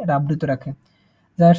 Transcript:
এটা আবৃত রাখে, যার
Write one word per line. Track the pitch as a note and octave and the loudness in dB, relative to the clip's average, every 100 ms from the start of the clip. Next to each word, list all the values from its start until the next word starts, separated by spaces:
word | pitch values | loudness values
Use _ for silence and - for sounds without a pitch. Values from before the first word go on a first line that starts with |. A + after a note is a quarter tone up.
এটা | F#3 C#3+ | -4 -4
আবৃত | C#3+ D#3 | -2 -4
রাখে, | D3+ B2+ C#3+ C#3 _ _ _ _ _ - | -4 -6 -8 -16 _ _ _ _ _ 2
যার | E3+ | 4